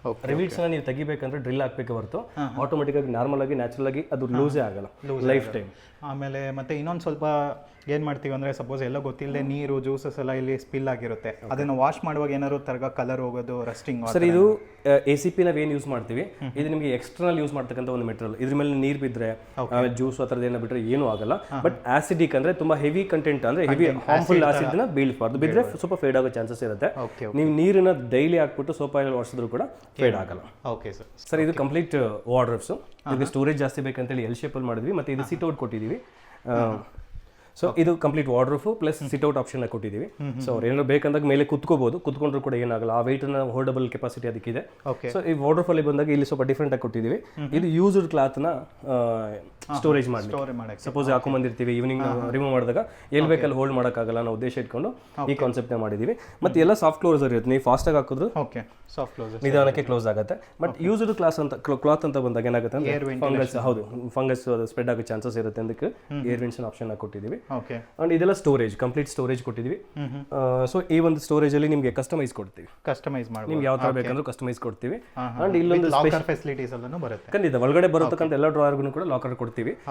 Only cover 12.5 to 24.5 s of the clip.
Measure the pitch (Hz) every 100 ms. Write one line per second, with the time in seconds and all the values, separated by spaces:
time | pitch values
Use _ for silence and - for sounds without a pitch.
12.5 | 139 139 127 131 131 123 131 127 123 120
13.5 | 123 117 113 - 123 113 170 170 170 208
14.5 | 214 - - 143 139 139 143 180 185 175
15.5 | 151 151 143 139 123 104 117 196 - 135
16.5 | 131 156 156 147 123 - - 175 165 147
17.5 | 143 127 127 127 127 113 110 110 107 131
18.5 | 143 143 139 135 139 135 117 113 113 -
19.5 | - 123 123 123 120 131 131 123 123 120
20.5 | 120 110 123 110 135 131 107 107 196 -
21.5 | 139 156 - 123 139 - 170 156 135 156
22.5 | 180 160 151 147 175 196 160 147 143 117
23.5 | 156 160 170 165 131 - 151 165 180 147